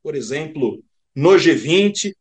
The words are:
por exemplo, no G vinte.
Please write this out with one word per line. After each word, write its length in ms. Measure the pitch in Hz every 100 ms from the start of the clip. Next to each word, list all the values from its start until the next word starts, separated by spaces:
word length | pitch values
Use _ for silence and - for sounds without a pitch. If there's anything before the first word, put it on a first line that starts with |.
por 140 | -
exemplo, 640 | 139 110 143 156 147 120 - _ _ _
no 240 | 135 156 190
G 160 | 160
vinte. 600 | 123 127 180 202 202 202 -